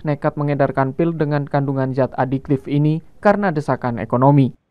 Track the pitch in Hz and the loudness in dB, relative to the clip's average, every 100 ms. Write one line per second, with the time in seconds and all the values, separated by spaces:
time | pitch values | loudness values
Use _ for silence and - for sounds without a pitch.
0 | 156 143 151 151 143 139 139 135 135 135 | -4 -2 -4 -2 -2 0 0 0 -2 -2
1 | 170 160 147 147 139 143 139 135 131 131 | -2 -2 -2 -2 -2 -2 -2 -2 -2 -2
2 | 123 - 131 135 - 135 - 143 151 160 | -2 -2 -2 -2 -2 -4 0 0 0 0
3 | - - 208 202 196 151 147 127 123 113 | -6 -2 2 2 0 -2 -2 -2 -4 -6
4 | 113 123 139 143 135 - _ | -2 2 4 6 4 -2 _